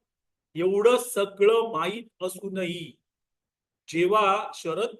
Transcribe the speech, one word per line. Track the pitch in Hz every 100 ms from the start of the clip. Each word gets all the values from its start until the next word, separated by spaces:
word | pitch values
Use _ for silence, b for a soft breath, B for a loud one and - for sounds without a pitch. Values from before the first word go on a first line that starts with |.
| _ _ _ _ _
एवढं | 160 185 202 226 247
सगळं | - - 202 - 202 226 226
माहीत | 156 170 220 233 _
असूनही | 185 185 196 190 180 175 156 - _ _ _ _ _ _ _ _ -
जेव्हा | 160 180 214 202 202 214
शरद | - 175 160 233 220